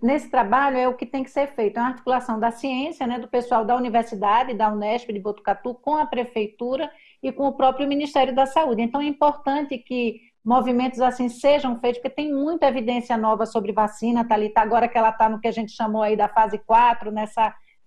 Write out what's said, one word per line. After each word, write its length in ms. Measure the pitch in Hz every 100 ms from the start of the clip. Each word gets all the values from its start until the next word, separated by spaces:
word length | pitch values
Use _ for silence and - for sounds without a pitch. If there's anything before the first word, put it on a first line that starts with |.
nesse 260 | 233 285 -
trabalho 480 | 254 202 247 285 254
é 100 | 254
o 80 |
que 120 | 254 -
tem 180 | 269
que 60 | 262
ser 160 | - 277
feito, 240 | 277 208 214
é 20 |
uma 80 | 240
articulação 500 | 247 - 254 247 220
da 120 | 233
ciência, 560 | 233 269 254 294 339 254
né, 120 | 240
do 80 | 233
pessoal 380 | 247 240 240
da 100 | 214
universidade, 800 | 247 247 233 226 208 202 220 254
da 180 | 208 214
unesp 400 | 214 208 233 240
de 80 | 202
Botucatu, 540 | 208 208 - 202 247
com 220 | 247 - 302
a 80 |
prefeitura 840 | 302 247 240 226 208 - 240 269 294 - _ _
e 100 | 262
com 140 | 262 277
o 80 |
próprio 340 | 269 269 262 285
Ministério 460 | 285 294 285 262
da 100 | 254
Saúde. 380 | 269 320 320 220
Então, 180 | 233 285
é 60 | 294
importante 720 | 285 294 294 277 277 285 254
que 420 | - 254 233 220 _ _
movimentos 560 | 220 247 247 240 254 247
assim 300 | 254 247 247
sejam 500 | - 285 294 269 233
feitos, 180 | 240 247
porque 160 | 262
tem 160 | - 302
muita 360 | 277 294 339 277
evidência 500 | 262 226 240 233 233
nova 300 | 220 214 220
sobre 260 | 226 202
vacina, 560 | 208 208 - 226 233 233
Thalita, 320 | 214 214 214
agora 260 | 214 226 240
que 120 | 233
ela 140 | 220
tá 180 | 220 220
no 100 | 214
que 80 | 226
a 40 |
gente 200 | 220 214
chamou 300 | - 220 214
aí 120 | 214
da 140 | 214 208
fase 300 | 226 220 208
quatro, 520 | - 226 240 233 214
nessa 440 | 214 214 - 214 - - _